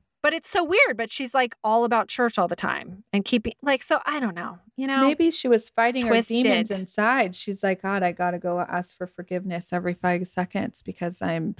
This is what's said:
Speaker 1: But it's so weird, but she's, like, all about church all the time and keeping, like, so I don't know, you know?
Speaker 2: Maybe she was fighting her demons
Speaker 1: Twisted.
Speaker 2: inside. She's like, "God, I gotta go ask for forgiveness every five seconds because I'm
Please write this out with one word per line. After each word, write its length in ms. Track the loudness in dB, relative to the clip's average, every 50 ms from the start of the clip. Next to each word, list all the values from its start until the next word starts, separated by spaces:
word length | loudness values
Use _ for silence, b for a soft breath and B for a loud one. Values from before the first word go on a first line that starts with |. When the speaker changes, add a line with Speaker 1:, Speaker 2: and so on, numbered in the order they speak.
| _ _ _ _
Speaker 1:
But 120 | 0 0 0
it's 160 | 0 -6 -2
so 140 | 0 0 2
weird, 340 | 4 4 4 4 4 2
but 120 | -2 -6 -6
she's, 240 | -6 -8 -8 0 2
like, 220 | 2 2 2 -2 _ 0
all 200 | 2 4 4 4
about 260 | 4 2 0 0 -2
church 280 | 0 0 0 2 4
all 100 | 2 2
the 80 | 2 0
time 500 | -2 -2 -2 -2 -4 -6 -10 -16 -18 -10 _ -2
and 100 | -2 0
keeping, 300 | 2 0 0 0 -2 -8 _
like, 200 | 0 0 0 0
so 200 | 2 0 0 0 0
I 140 | -2 -2 -2
don't 160 | -2 -4 -4
know, 240 | -6 -8 -10 -12 -14 _ -16 _
you 100 | -6 -4
know? 160 | 0 2 4
Speaker 2:
Maybe 300 | 4 4 4 4 2 2
she 160 | 2 0 2
was 220 | 4 4 4 2 0
fighting 360 | _ 2 2 2 2 0 2
her 140 | 4 2 2
demons 460 | 2 2 0 2 4 4 4 2 0
Speaker 1:
Twisted. 40 | -2 -4 -6
Speaker 2:
inside. 560 | -6 -4 -2 0 2 2 4 2 2 0 -2
She's 280 | -6 -8 -6 -4 -2 0
like, 180 | 0 0 0 -2
"God, 200 | -4 -2 0 0
I 80 | 0
gotta 260 | 0 0 -2 -2 -2 -2
go 200 | -2 -2 -2 -2
ask 360 | -2 -2 -4 -6 -6 -6 -10
for 120 | _ -12
forgiveness 640 | -10 _ -16 -8 -6 -6 -6 -4 -4 -6 -4 -4 -4
every 220 | -4 -2 -2 -4 -4
five 340 | 0 0 0 0 0 -2
seconds 540 | -4 -4 -4 -4 -2 -4 -4 -4 -4 -6 -8 -8
because 380 | -10 -8 -6 -6 -6 -4 -4
I'm 340 | -4 -4 -2 -2 -4 -4 -6